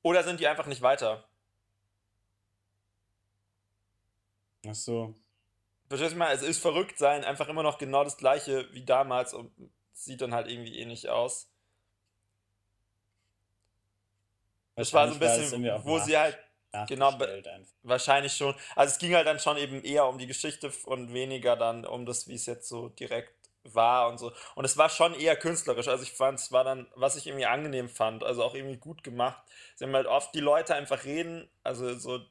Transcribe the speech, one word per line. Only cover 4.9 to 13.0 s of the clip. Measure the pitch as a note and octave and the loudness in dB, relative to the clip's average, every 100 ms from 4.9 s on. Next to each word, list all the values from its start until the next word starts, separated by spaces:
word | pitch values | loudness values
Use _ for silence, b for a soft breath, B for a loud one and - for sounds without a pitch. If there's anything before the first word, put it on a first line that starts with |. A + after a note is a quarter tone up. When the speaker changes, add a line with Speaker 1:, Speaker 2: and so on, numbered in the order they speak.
| A#2 A2+ A2 _ _ _ _ _ _ _ | -6 -6 -12 _ _ _ _ _ _ _
Speaker 1:
Verstehst | C3+ D#3+ | -4 -4
du | E3+ | 0
mal? | E3 | 0
Es | C3+ | 0
ist | C#3 D#3+ | -2 0
verrückt | F3 D#3 F#3 - | 0 0 -4 2
sein, | C#3 D3 | 2 2
einfach | C3+ C#3 D3 | -2 -4 -4
immer | D#3 | 0
noch | D3+ D3 | -2 -2
genau | C3+ C#3 | 0 2
das | C#3+ - | 2 2
gleiche | C3 C#3 - C3+ B2+ | 2 2 0 -2 -4
wie | B2+ B2+ | -10 2
damals | B2+ C3+ B2 B2 | 2 4 0 -2
und | - A2+ _ B2+ _ _ | -8 -14 _ -20 _ _
sieht | - - B2+ | -16 -14 -8
dann | B2+ | -2
halt | A#2+ A2+ | -2 -4
irgendwie | A#2+ A2+ - | -10 -10 -10
ähnlich | A#2 A#2 - | -10 -10 -2
aus. | A#2 B2 - - _ _ _ _ _ _ _ _ _ _ _ _ _ _ _ | 0 0 -4 -12 _ _ _ _ _ _ _ _ _ _ _ _ _ _ _